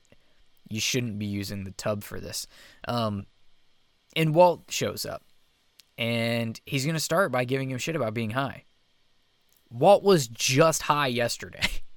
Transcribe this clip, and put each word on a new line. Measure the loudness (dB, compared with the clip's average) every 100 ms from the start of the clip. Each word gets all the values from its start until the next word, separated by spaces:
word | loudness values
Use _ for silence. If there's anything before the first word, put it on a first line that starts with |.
| _ -20 _ _ -20 -20 -10
you | -4
shouldn't | -2 -2 -2 -4
be | -4
using | -4 -6 -8
the | -10
tub | -6 -4 -4
for | -6 -10
this. | -10 -10 -12 -16 -20 -14 -6
Um, | -4 -2 -4 -10 _ -20 -20 _ _ _ _ _ 0
and | 4
Walt | 6 6 4 -6
shows | -4 -4 -4 -8
up. | -10 -14 _ _ _ _ -20 _ -6
And | -4 -2 0 -2 -4 -8 -4
he's | -2 -2
gonna | -2
start | 0 0 2
by | 0 0
giving | -2 -2
him | -4
shit | -4 -2
about | -2 -2
being | -2
high. | -2 -4 -8 -18 _ _ _ _ _ _ _ _ _ _
Walt | 2 6 6
was | 6 4 2
just | -2 2 4 4 4
high | 0 2 2
yesterday | 0 -2 -4 -10 -4 -2 -2 -4